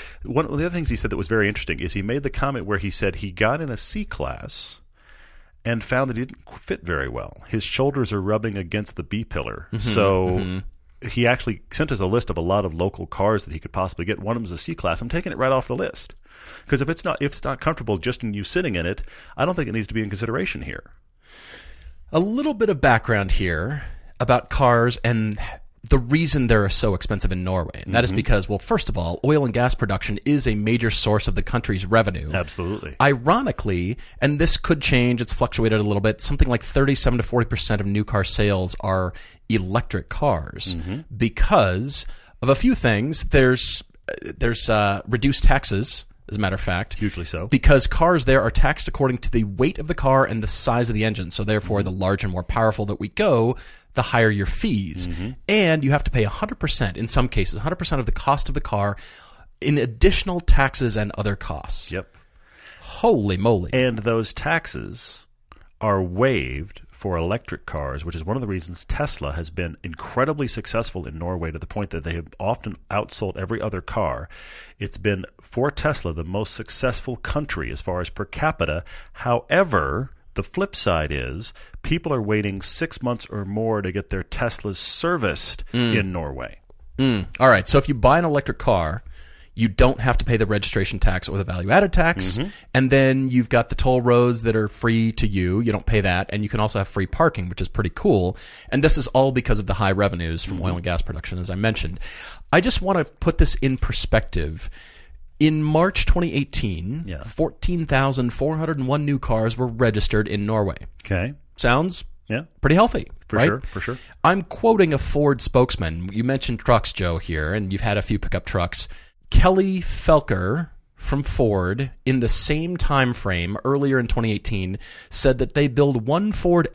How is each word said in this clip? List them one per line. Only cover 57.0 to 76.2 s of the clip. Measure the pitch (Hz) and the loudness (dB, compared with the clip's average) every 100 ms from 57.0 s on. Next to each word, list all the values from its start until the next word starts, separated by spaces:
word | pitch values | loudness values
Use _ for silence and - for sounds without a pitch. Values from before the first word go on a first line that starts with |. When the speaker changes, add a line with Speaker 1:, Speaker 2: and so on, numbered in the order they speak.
| 113 | -2
Speaker 2:
some | - 127 | 0 2
cases, | - 92 95 | 0 0 -2
a | |
hundred | 131 175 | -4 -4
percent | 175 143 | -2 -2
of | 113 | 0
the | |
cost | - - 139 - | 0 0 0 0
of | |
the | 123 | -4
car | - 104 101 101 - - - - - - | -2 0 -2 -4 -10 -20 -20 -20 -20 -6
in | 127 147 | 0 0
additional | 120 113 185 196 - 175 | 0 4 4 4 0 0
taxes | - - 135 - 123 107 | 6 6 6 2 0 0
and | 104 - | -2 -2
other | 104 | -2
costs. | 101 - 76 - - - | -2 -6 -8 -6 -8 -6
Speaker 1:
Yep. | 87 - - _ _ _ - - - | -8 -8 -16 _ _ _ -20 -20 -20
Speaker 2:
Holy | - - 226 175 101 92 | -18 0 2 4 2 2
moly. | 107 107 87 | 4 2 2
Speaker 1:
And | 131 127 110 | 0 0 0
those | 107 113 107 | 0 0 -2
taxes | - 147 165 - - 52 - - - - _ _ - - - | -4 -2 -2 -2 -8 -8 -10 -12 -14 -18 _ _ -20 -20 -4
are | 110 98 | 0 2
waived | 92 90 131 117 64 67 98 - - | 0 2 2 2 -2 -6 -10 -16 -20
for | - 101 87 | -10 -4 -2
electric | 85 110 - - - | -2 -4 -6 -12 -10
cars, | 80 69 69 | -8 -6 -8
which | 82 82 | -8 -8
is | |
one | 80 123 | -4 -4
of | |
the | 113 | -4
reasons | 92 85 87 | -6 -8 -8
Tesla | - - 147 - 71 | -4 -2 -2 -4 -6
has | 73 80 | -6 -6
been | - 87 80 | -6 -8 -8
incredibly | 87 82 - - 135 151 131 | -12 -12 -8 -2 -2 0 -2
successful | - - 113 117 92 65 | -4 -2 -2 -4 -6 -10
in | 78 | -8
Norway | 85 90 82 | -6 -4 -6
to | 78 | -8
the | - | -8
point | - 101 | -8 -6
that | 82 | -6
they | 80 | -6
have | 82 78 - | -6 -8 -6
often | 95 120 - 90 - | -4 -4 -6 -12 -6
outsold | 104 - - 98 90 | -4 -4 -4 -6 -6
every | 92 113 | -6 -4
other | 110 98 | -4 -6
car. | - - 87 60 - - - - - - | -6 -4 -2 -4 -10 -16 -20 -20 -20 -12
It's | 101 - | -10 -4
been, | 101 95 - - | -2 -2 -4 -16
for | - - 139 | -10 -2 -2
Tesla, | - 151 143 - | 0 -2 -2 -4
the | 80 | -6